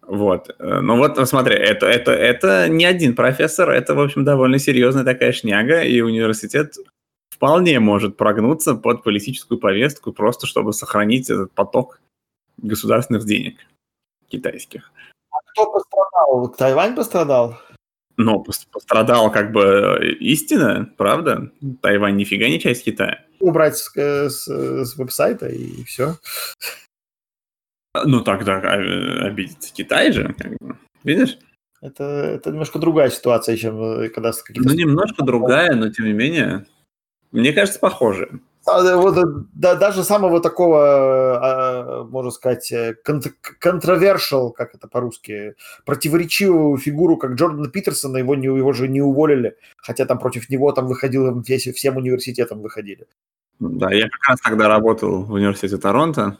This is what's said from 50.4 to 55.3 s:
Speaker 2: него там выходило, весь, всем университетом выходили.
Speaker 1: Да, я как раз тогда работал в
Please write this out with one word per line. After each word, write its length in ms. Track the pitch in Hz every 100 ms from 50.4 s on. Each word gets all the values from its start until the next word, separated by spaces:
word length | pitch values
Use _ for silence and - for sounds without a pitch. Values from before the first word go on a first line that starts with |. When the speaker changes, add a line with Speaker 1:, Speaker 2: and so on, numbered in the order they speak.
| -
Speaker 2:
него 220 | 131 143
там 140 | 139 127
выходило, 520 | 123 139 127 131 123 117
весь, 220 | 131 127
всем 220 | 123 139 131
университетом 640 | 127 127 127 123 117 107
выходили. 440 | 107 110 104 95 - _ _ _ _ _
Speaker 1:
Да, 320 | 87 98 95
я 160 | 101 107
как 200 | - 139
раз 120 | 127
тогда 280 | 113 110 107
работал 540 | 107 110 113 101 95
в 80 | 98